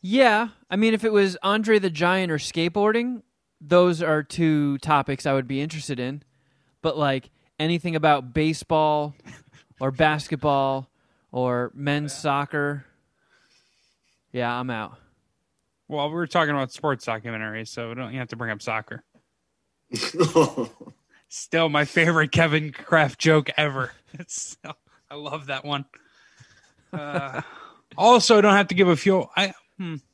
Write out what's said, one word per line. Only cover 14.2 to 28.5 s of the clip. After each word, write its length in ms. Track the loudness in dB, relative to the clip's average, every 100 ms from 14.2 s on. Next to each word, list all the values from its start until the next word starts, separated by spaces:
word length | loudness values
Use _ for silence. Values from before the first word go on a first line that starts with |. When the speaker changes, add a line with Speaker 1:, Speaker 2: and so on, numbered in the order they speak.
| _
Speaker 1:
yeah, 280 | -8 -6 -6
I'm 100 | -6
out. 280 | -8 -10 -16 _ _ _ _ _ _ _ _ _
Speaker 2:
Well, 200 | -6 -6
we 60 | -4
were 120 | -2
talking 240 | 0 2
about 180 | 0 -4
sports 340 | -4 -4 -4 -4
documentaries, 640 | -8 -8 -8 -8 -10 -12
so 200 | -10 -10
we 60 | -10
don't, 160 | -10
you 60 | -10
have 80 | -10
to 60 | -8
bring 160 | -8
up 100 | -6
soccer. 420 | -6 -8 -8 -18 _ _ _ _ _ _ _ _ _
Speaker 3:
<laughs> 760 | -8 -8 0 2 4 2 0 -8 _ -20 _ _ _ _
Speaker 2:
Still 400 | -18 -4 0 2
my 160 | 2 0
favorite 460 | 2 2 2 2
Kevin 400 | 2 2 2 -2
Kraft 480 | -12 0 2 2 0
joke 300 | 4 4 2 -2
ever. 340 | -2 -2 -8 -10
<laughs> 40 | _ -18
It's 220 | -14 -12 -14
still, 240 | -16 -18 -20 _ _ _
I 60 | -14
love 320 | -10 -10 -8
that 180 | -8 -4
one. 200 | -6 -6 _ _ _ _ _ -20 _ _ _ _
Uh, 480 | -12 -8 -8 -8 -10 -14 -20 -20 _ _ 2
also, 420 | 6 6 8 6
don't 120 | 8